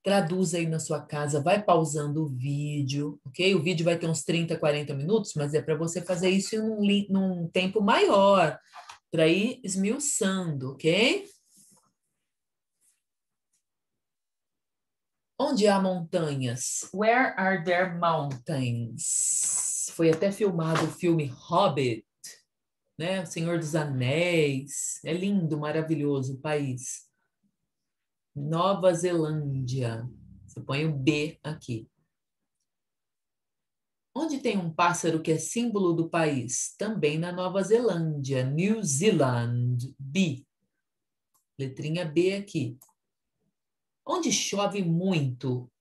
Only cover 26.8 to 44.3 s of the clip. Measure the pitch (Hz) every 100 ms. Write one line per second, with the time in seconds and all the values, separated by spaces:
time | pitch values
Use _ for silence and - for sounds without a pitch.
26.8 | - - _ _ _ _ _ _ _ _
27.8 | _ _ _ _ _ 143 143 165 185 196
28.8 | 185 170 180 170 156 156 143 135 127 131
29.8 | 117 113 123 104 - - - - - 135
30.8 | 160 143 131 147 151 - 156 151 - 113
31.8 | 113 _ _ _ _ _ _ _ _ _
32.8 | _ _ _ _ _ _ _ _ _ _
33.8 | _ _ _ 247 320 277 247 202 170 160
34.8 | 175 165 170 156 170 156 - 233 240 196
35.8 | 180 165 165 165 156 135 120 - - -
36.8 | 208 208 147 156 175 180 185 190 180 226
37.8 | 240 170 160 147 135 131 131 151 196 226
38.8 | 175 135 208 170 131 120 117 120 123 123
39.8 | 131 - 135 160 175 131 - _ _ _
40.8 | _ _ _ _ _ _ _ - 131 127
41.8 | 151 165 165 151 185 196 202 165 123 -
42.8 | - _ _ _ _ _ _ _ _ _
43.8 | _ _ - 359 294